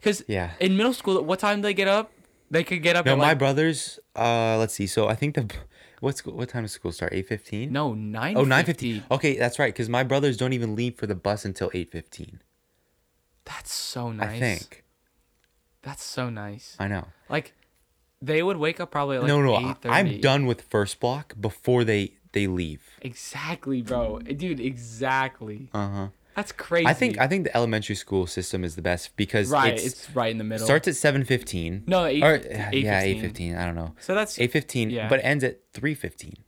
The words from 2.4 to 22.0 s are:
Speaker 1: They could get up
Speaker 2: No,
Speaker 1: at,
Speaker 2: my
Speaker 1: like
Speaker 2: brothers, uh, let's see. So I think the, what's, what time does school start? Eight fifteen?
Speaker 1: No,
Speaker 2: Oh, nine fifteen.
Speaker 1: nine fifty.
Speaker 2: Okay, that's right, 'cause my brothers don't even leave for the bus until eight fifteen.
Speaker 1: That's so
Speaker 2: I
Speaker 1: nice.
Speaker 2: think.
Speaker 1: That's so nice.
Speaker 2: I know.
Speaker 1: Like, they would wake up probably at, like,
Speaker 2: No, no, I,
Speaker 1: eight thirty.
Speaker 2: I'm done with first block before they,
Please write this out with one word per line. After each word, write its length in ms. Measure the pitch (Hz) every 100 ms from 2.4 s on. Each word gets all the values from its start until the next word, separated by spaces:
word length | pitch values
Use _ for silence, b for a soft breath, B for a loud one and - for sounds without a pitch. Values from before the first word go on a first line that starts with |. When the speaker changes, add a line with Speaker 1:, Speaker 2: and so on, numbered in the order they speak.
| _
Speaker 1:
They 140 | 156
could 180 | 170 180
get 120 | 165 170
up 100 | 143
Speaker 2:
No, 80 |
Speaker 1:
at, 40 | 135
Speaker 2:
my 120 | 143
Speaker 1:
like 100 | 156
Speaker 2:
brothers, 600 | 135 139 160 147 - - _ -
uh, 420 | 117 117 113 110
let's 160 | 110
see. 140 | - 98
So 200 | - 107
I 80 | 110
think 200 | 143 151
the, 140 | 107 - - B B B
what's, 240 | 131 139 -
what 240 | - 123
time 140 | 120
does 80 | 110
school 180 | - 90
start? 220 | 82 87
Eight 140 | 95 95
fifteen? 440 | 107 - 104 131
Speaker 1:
No, 180 | 139 151
Speaker 2:
Oh, 40 |
nine 400 | 107 107 110 131 214
fifteen. 140 | 135
Speaker 1:
nine 160 | 131 139
fifty. 380 | 165 123 110 -
Speaker 2:
Okay, 260 | 135 156 135
that's 200 | 120 -
right, 140 | 135
'cause 140 | - 113
my 160 | 123
brothers 320 | 127 135 143 117
don't 140 | 127
even 220 | 127 117 107
leave 200 | 123 117
for 120 | 104
the 80 | 92
bus 300 | 101 104 101
until 260 | 95 92
eight 180 | 90 85
fifteen. 500 | 85 - - - - _ _ _ _ _ _ _ _ _ _ -
Speaker 1:
That's 280 | - -
so 360 | - - - 120
Speaker 2:
I 40 |
Speaker 1:
nice. 260 | 110 104 113
Speaker 2:
think. 440 | 123 92 - - _ _ _ _ _ _ _ _ _ _
Speaker 1:
That's 220 | - 139
so 260 | - - 123
nice. 460 | 113 104 104 - -
Speaker 2:
I 80 | 98
know. 200 | 98 - - _
Speaker 1:
Like, 240 | 151 - _ _ _ _ _ _ _
they 220 | 135 156
would 140 | 175 185
wake 220 | 151 165
up 120 | -
probably 240 | 147 143 131
at, 60 |
like, 40 | 127
Speaker 2:
No, 120 | 147
no, 120 | 139 107
I, 160 | 127
Speaker 1:
eight 60 | 135
thirty. 180 | - 131
Speaker 2:
I'm 260 | 190 107
done 240 | 135 139 131
with 160 | 117
first 380 | - 107 101 -
block 340 | 120 135 151 107
before 420 | 104 - - 123
they, 300 | 113 104